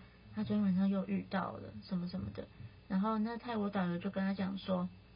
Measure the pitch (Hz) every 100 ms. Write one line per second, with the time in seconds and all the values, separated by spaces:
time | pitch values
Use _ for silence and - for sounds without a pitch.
0 | - - - 208 214 208 196 185 196 196
1 | 190 190 185 185 - - - 208 - 180
2 | 175 190 196 - - - - - - 190
3 | 220 220 220 233 240 220 202 196 180 175
4 | 196 190 190 196 190 190 - 185 180 -
5 | -